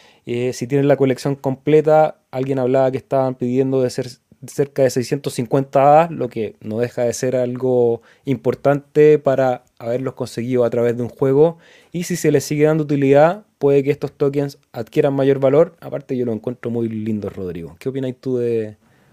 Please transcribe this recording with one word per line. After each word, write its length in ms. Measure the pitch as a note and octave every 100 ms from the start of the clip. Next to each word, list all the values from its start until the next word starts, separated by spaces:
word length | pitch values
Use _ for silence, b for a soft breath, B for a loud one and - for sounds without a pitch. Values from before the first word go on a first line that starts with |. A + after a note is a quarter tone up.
| b b -
Eh, 260 | A#2+ B2+
si 120 | A#2+ A#2+
tienen 220 | C#3 C#3+
la 100 | C#3
colección 380 | C3+ B2 D3 C#3
completa, 880 | C#3 C3 D3 D3+ D3+ D#3 D#3 - _
alguien 260 | C3 C3+ C3+
hablaba 340 | B2+ C3+ C3
que 60 | C3
estaban 380 | - C3+ C3 B2+
pidiendo 480 | B2 B2+ C3 C3+
de 80 | B2+
ser 160 | - B2 - _ _ B2+
cerca 340 | - C#3 -
de 80 | C3+
seiscientos 460 | C3 A#2 C#3+ C#3+ -
cincuenta 480 | A#2+ C#3 C3+ C#3
hadas, 260 | C#3+ D3+ E3+
lo 180 | D3 B2
que 280 | A#2 G#2 -
no 180 | A2+ A2
deja 240 | A#2+ -
de 100 | A#2+
ser 220 | A2+ B2+ B2+
algo 640 | B2 B2 B2+ B2 A#2+ A#2 b b -
importante 920 | A#2 B2+ A#2+ C#3 C#3+ - D3+ D3+ D3+
para 440 | C#3 C3 C3 B2 _ _
haberlos 380 | A#2 B2+ C3 -
conseguido 500 | A#2+ - A#2 B2 A#2
a 40 |
través 260 | A#2+ A#2+ A#2
de 60 |
un 60 | A#2
juego. 500 | - C3+ C3+ E3 E3 b b b
Y 140 | E3+ F3+
si 100 | F3
se 160 | D#3
les 120 | C#3+
sigue 220 | - D3+ D3+
dando 180 | D#3+
utilidad, 640 | D3 C#3+ C3+ C#3 D#3+ G#3 _ -
puede 240 | C#3+ C#3+
que 80 | C#3
estos 200 | C#3 C#3
tokens 440 | - C#3+ C#3+ C#3+ - _
adquieran 420 | B2 A2 D3+ C#3+
mayor 260 | C#3 C3+ C3+
valor. 360 | C3+ C#3+ F3+ _
Aparte, 380 | - C#3 - B2+
yo 80 | A#2+
lo 80 |
encuentro 380 | A2 B2+ B2 A#2
muy 180 | A#2 A2+
lindo, 400 | G#2+ A2 G#2+ G2+
Rodrigo. 460 | - F#2 E2+ D#2+ E2+
¿Qué 120 | C3
opinas 260 | C3+ C3 B2
tú 180 | C3 B2
de, 400 | A#2+ A#2 G#2+ G#2 b b b